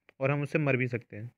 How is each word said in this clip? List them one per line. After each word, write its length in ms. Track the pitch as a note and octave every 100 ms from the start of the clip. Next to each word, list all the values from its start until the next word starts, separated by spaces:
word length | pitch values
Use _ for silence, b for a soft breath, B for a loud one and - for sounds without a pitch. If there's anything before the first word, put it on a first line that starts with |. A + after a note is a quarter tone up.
| _ -
और 120 | C3+
हम 100 | C#3+
उससे 180 | C#3+ D#3+
मर 180 | C#3+ B2+
भी 100 | B2
सकते 300 | A#2 - G#2
हैं। 140 | A#2+